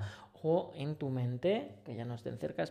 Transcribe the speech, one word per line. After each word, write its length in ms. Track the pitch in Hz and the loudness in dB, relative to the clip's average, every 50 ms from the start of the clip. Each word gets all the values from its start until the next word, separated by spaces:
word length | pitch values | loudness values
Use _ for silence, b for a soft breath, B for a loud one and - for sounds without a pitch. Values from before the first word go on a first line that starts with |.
| 101 101 B B B B B - - | -2 -6 B B B B B -2 2
o 280 | 156 165 185 - - - | 4 4 4 4 0 -4
en 200 | 151 135 151 156 | -4 -2 -2 -2
tu 140 | - 147 135 | -2 -2 0
mente, 680 | 131 127 123 123 123 123 - 180 208 247 294 - - - - | 0 2 2 0 0 2 4 4 4 4 2 -4 -10 -14 -10
que 120 | - 113 | -8 -6
ya 100 | 110 113 | -4 -4
no 80 | 123 120 | -4 -4
estén 240 | 117 - 123 117 | -4 -4 -6 -4
cerca, 260 | - - - - - 160 - | -2 -4 -2 0 0 -2 0